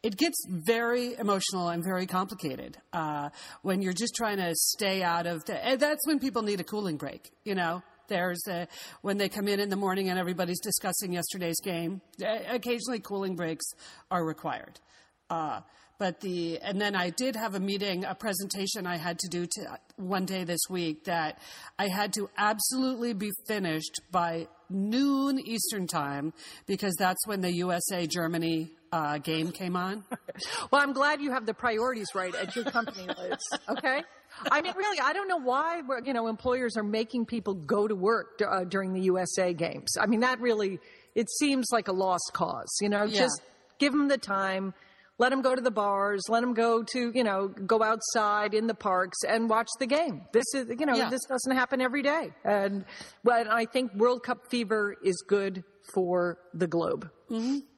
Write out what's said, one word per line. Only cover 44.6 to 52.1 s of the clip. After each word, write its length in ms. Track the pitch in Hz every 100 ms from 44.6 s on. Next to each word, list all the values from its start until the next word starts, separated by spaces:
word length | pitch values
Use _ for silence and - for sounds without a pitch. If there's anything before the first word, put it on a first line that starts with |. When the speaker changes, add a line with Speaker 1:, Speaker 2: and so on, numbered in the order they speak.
| 190 - - - - -
Speaker 2:
Let 140 | 247
'em 100 | 269
go 120 | 262
to 60 | 254
the 100 | 247
bars, 500 | 214 202 196 202 202 185
let 140 | 233
'em 120 | 247
go 280 | 233 233 226
to, 300 | 220 254 240
you 100 | 233
know, 240 | 226 196 196
go 340 | 190 190 220
outside 720 | 220 220 - 233 208 208 208
in 120 | 214 226
the 60 |
parks 440 | 220 208 185 185 - -
and 240 | 226 226
watch 180 | 220 226 -
the 60 | 254
game. 360 | 285 320 151 -
This 140 | 226 262
is, 140 | 277 233 240
you 80 | 294
know, 80 |
Speaker 1:
Yeah. 160 | 254 247
Speaker 2:
this 140 | 254 -
doesn't 240 | 254 262 262
happen 240 | 247 262
every 220 | 254 277
day. 300 | 277